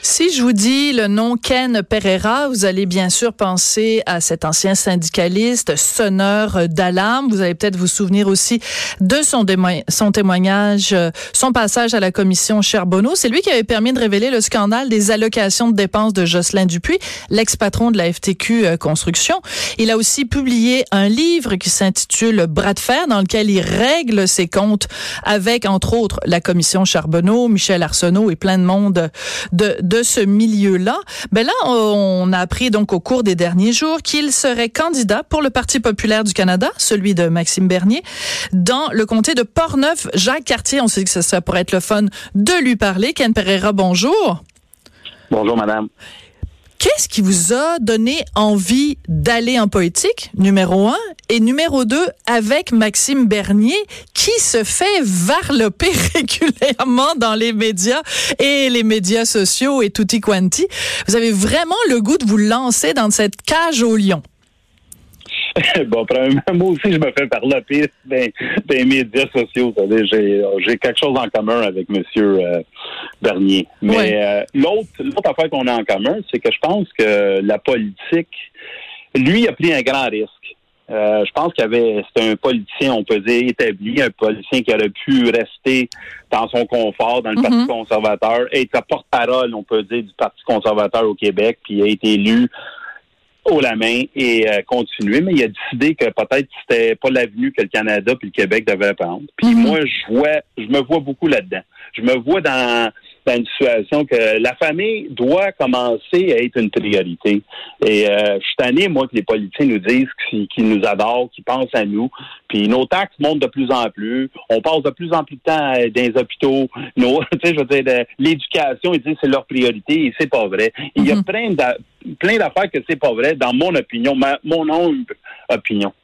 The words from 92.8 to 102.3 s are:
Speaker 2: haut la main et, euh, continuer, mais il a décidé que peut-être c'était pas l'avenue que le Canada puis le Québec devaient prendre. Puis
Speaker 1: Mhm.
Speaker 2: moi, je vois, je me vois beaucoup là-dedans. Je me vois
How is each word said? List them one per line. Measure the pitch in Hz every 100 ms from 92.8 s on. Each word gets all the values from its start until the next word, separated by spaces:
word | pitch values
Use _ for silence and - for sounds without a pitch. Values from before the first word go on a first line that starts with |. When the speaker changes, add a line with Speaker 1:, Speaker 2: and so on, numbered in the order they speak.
| - - _ _ _ _ -
Speaker 2:
haut | 160
la | 131 110
main | 113 120 131 -
et, | 123 117 110
euh, | 104 -
continuer, | 123 117 - 101 120
mais | 180
il | 165
a | 117
décidé | 101 - 123 147 156
que | 117
peut-être | - 107 131 139 -
c'était | - 117 113 110
pas | 131
l'avenue | 127 117 104 131
que | 131
le | 101
Canada | 110 110 104 98 127
puis | 101 -
le |
Québec | 98 107 110
devaient | 95 101
prendre. | 101 85 85 147 -
Puis | 226 233
Speaker 1:
Mhm. |
Speaker 2:
moi, | 226 160
je | 139 - -
vois, | 117 151 151 - -
je | 107
me | 143
vois | 127 165
beaucoup | 139 135 165
là-dedans. | 127 92 110 - _ -
Je | -
me | 120 127
vois | 117